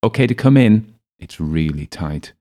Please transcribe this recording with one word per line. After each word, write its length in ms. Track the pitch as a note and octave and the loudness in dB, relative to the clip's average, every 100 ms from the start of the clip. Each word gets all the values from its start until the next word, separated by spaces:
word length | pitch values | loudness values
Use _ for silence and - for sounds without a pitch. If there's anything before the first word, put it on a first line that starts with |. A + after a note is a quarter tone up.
Okay 260 | A2 A2 A#2+ | -4 0 -2
to 60 | |
come 240 | A#2+ C3 C#3 | 0 2 4
in. 380 | A#2+ G#2+ A2 _ _ _ | 4 2 0 _ _ _
It's 200 | F2 - | -20 -10
really 460 | D#2 D#2+ D#2 D2 | -6 -2 -4 -4
tight. 480 | D2+ - D#2+ D2+ - _ | -10 -12 -10 -10 -14 _